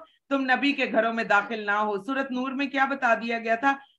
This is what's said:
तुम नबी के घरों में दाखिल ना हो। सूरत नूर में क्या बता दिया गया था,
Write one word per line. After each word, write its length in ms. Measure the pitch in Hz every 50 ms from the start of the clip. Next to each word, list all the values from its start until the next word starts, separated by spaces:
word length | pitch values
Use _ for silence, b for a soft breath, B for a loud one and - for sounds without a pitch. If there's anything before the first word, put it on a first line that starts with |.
| - b b b b -
तुम 120 | 277 269
नबी 320 | 262 262 254 214 262 285 277
के 140 | 277 254 208
घरों 260 | 214 226 220 233 226
में 140 | 226 220 190
दाखिल 380 | 208 202 202 - 233 214 208
ना 120 | 202 202 214
हो। 260 | 214 208 208 196 196
सूरत 240 | 262 269 269 277 269
नूर 220 | 254 247 254 269 262
में 160 | 269 285 262
क्या 160 | - 269 269
बता 300 | 262 277 277 262 233 226
दिया 240 | 208 226 233 233 233
गया 160 | 226 226 226
था, 240 | 226 277 277 277 277 b b b